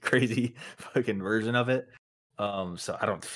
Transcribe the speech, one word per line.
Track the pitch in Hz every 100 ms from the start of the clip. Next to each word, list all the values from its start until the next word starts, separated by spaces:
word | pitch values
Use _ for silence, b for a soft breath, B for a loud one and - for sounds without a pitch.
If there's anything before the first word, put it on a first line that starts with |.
crazy | - 127 123 113 120 - B B
fucking | - - 120 98
version | 95 110 110
of | 123 123
it. | 127 - B _ _ _ -
Um, | 101 98 92 85
so | - 90
I | 107
don't, | 87 -